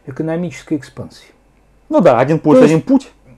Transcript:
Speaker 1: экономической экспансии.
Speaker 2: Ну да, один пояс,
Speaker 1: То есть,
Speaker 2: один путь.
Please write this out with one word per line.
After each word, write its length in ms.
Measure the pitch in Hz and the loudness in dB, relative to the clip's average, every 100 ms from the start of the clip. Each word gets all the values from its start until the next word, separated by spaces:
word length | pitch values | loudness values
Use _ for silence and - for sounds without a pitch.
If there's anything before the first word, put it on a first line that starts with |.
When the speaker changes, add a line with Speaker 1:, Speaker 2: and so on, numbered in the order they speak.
| - | -16
Speaker 1:
экономической 720 | 131 160 165 175 - - 151 | -10 -6 -6 -8 -12 -8 -8
экспансии. 500 | - - 82 - _ _ _ _ _ _ - | -8 -18 -18 -20 _ _ _ _ _ _ -4
Speaker 2:
Ну 100 | 302 | 0
да, 200 | 170 117 | 2 2
один 200 | 135 160 | 2 0
пояс, 200 | 156 254 | 2 4
Speaker 1:
То 40 | |
есть, 100 | 196 | 4
Speaker 2:
один 80 | 160 - | 2 0
путь. 240 | 262 - _ _ | -2 -2 _ _